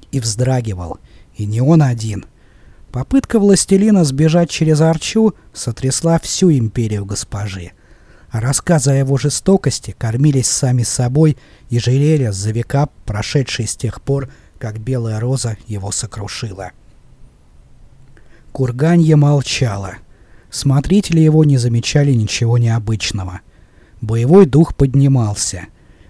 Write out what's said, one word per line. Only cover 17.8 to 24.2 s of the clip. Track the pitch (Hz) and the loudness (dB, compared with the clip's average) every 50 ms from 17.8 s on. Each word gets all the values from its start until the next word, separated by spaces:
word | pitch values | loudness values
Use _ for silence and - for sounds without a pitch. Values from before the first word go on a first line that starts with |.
| - - - - - - - - - - - - _ - - | -20 -20 -20 -20 -20 -20 -20 -20 -20 -20 -20 -20 _ -16 -6
Курганье | - 131 123 120 123 147 165 175 175 160 156 156 | -4 -4 -4 -2 0 2 2 4 4 4 6 4
молчало. | 147 143 143 147 139 127 - - - 131 113 101 98 98 92 - - - _ - _ - _ - - _ _ | 4 4 4 2 2 0 -2 -4 -4 -4 -4 -4 -6 -8 -10 -12 -16 -20 _ -20 _ -20 _ -20 -20 _ _
Смотрители | - - - 139 131 123 - - 185 208 - - 165 160 | -14 -4 -2 0 0 0 2 2 2 2 2 2 2 4
его | 160 156 151 156 160 | 4 6 6 4 4
не | 147 139 | 4 4
замечали | 127 117 123 117 117 - - - 147 147 143 135 | 2 2 0 0 0 -2 0 2 2 2 4 2
ничего | 113 107 104 - - 120 113 120 120 | 0 0 -2 -2 -2 0 0 2 2
необычного. | 117 113 113 117 104 107 110 104 - - - 95 90 92 90 - - _ _ _ _ _ _ _ _ _ _ - | 2 2 0 0 -2 -4 -4 -4 -4 -6 -6 -6 -8 -8 -12 -14 -16 _ _ _ _ _ _ _ _ _ _ -12
Боевой | 113 107 113 117 | -6 -4 -2 0